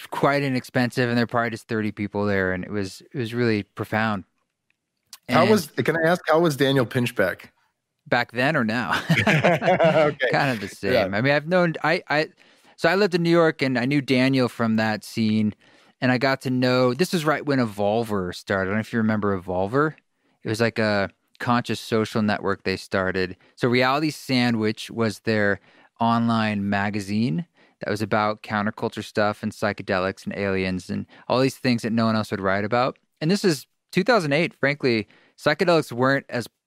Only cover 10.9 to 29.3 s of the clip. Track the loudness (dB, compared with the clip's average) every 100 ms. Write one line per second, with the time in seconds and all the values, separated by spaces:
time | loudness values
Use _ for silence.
10.9 | 2 2 0 0 0 2 2 2 0 -2
11.9 | -2 0 -2 -2 _ _ _ _ -2 2
12.9 | 2 2 2 4 4 4 2 0 0 0
13.9 | 0 2 2 4 2 0 0 0 2 0
14.9 | -2 -6 -2 0 2 0 -4 _ _ _
15.9 | -4 0 2 0 0 -2 0 2 4 2
16.9 | 2 -2 -2 0 -2 0 0 0 0 0
17.9 | 0 -2 -2 -4 -6 -4 -2 0 -2 -2
18.9 | -2 0 0 0 -2 -4 -4 -2 0 0
19.9 | -4 _ _ _ _ -6 -2 0 0 0
20.9 | 0 -2 -6 _ -8 -2 -2 -2 -6 -2
21.9 | -2 0 0 0 0 -2 -4 -4 -6 -4
22.9 | -2 -2 -2 -4 -6 _ -4 0 2 2
23.9 | 0 -2 -6 -4 0 0 0 -2 -4 -8
24.9 | -4 -4 -4 -2 0 0 -2 _ _ _
25.9 | -2 0 2 2 2 0 0 -2 -2 -2
26.9 | -4 -4 -2 0 -2 -8 _ _ _ -6
27.9 | -4 -2 0 0 -2 -4 -4 -2 -4 -6
28.9 | -6 -6 -2 0